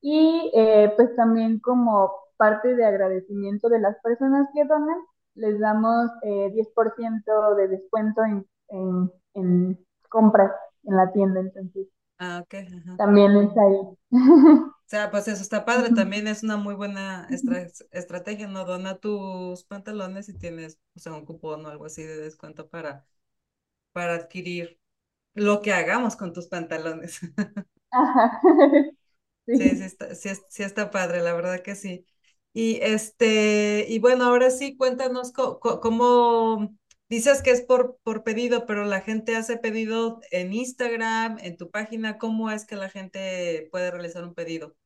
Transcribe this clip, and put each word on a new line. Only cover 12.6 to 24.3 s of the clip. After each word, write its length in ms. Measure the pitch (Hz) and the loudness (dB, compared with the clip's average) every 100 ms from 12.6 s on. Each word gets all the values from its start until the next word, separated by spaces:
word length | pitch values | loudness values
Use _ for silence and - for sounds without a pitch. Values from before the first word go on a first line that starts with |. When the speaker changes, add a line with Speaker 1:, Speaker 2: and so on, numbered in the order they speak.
| 185 180 170 180 | -16 -18 -16 -2
Speaker 1:
también 400 | 202 202 202 208 | 4 8 8 6
es 200 | 202 220 | 4 4
ahí. 400 | 202 196 - - _ | 4 4 -2 -16 _
<laughs> 640 | 247 254 320 302 302 - - _ | 4 8 10 12 10 6 -12 _
Speaker 2:
O 40 | |
sea, 200 | 208 208 | -6 -4
pues 160 | 202 214 | -4 -6
eso 120 | 196 | -8
está 220 | 196 214 | -4 -4
padre, 260 | 220 247 233 | 0 0 2
Speaker 1:
Ujú. 20 | |
Speaker 2:
también 340 | 226 190 202 214 | 2 2 -2 -6
es 160 | 214 | -6
una 140 | 220 208 | -6 -6
muy 180 | 202 | -6
buena 540 | 196 202 196 196 185 - | -8 -10 -10 -10 -12 -10
estra-, 300 | 262 247 180 | -6 -4 -4
Speaker 1:
Ujú. 100 | 175 - - | -8 -18 -16
Speaker 2:
estrategia, 560 | 175 175 175 190 208 208 | -14 -12 -12 -10 -12 -10
¿no? 160 | 190 | -10
Dona 340 | 180 180 190 190 | -8 -8 -8 -8
tus 640 | 208 208 190 185 180 180 | -8 -8 -8 -10 -12 -14
pantalones 640 | _ 202 196 214 185 190 208 | _ -18 -14 -12 -12 -12 -16
y 60 | 180 | -16
tienes, 440 | 170 165 160 - _ _ | -14 -14 -18 -20 _ _
o 20 | |
sea, 140 | - | -18
un 120 | 156 | -18
cupón 400 | 151 165 160 151 | -18 -16 -12 -12
o 40 | 156 | -14
algo 180 | 147 151 | -18 -18
así 160 | 156 | -18
de 140 | 156 156 | -16 -14
descuento 520 | 156 156 156 151 156 | -16 -18 -20 -20 -18
para, 380 | 170 156 139 _ _ _ _ _ _ _ _ _ | -14 -14 -16 _ _ _ _ _ _ _ _ _
para 220 | 175 175 170 | -8 -6 -6
adquirir 640 | 170 | -8